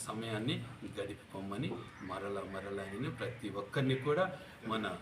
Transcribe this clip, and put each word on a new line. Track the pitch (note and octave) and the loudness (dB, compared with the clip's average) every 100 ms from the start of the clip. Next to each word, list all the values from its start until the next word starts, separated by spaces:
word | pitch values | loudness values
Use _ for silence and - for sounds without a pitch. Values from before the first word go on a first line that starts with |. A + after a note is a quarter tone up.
| - | -4
సమయాన్ని | A2 A2+ G#2+ A#2+ - - - - G#2 | -4 0 0 2 2 -2 -6 -6 -4
గడిపి | G2+ G2+ - | -4 -4 -8
పొమ్మని | G2 G2 G2 D#3+ - - - | -6 -2 0 0 -2 -6 -10
మరలా, | F#2 F#2+ G2+ G2 | -6 -2 -2 -2
మరలా | F#2+ F#2+ F#2 G2+ | -2 -4 -2 -2
నేను | G2 G2+ C3+ | -2 -2 -2
ప్రతి | - - - G#2 | 0 -2 -2 -2
ఒక్కరిని | G2 G2+ C#3+ C3 | -2 0 4 4
కూడా | C3 C#3+ D3+ F#3 - - - A2+ | 6 6 6 6 2 -10 -8 0
మన | A2 G2+ F2+ | 2 2 0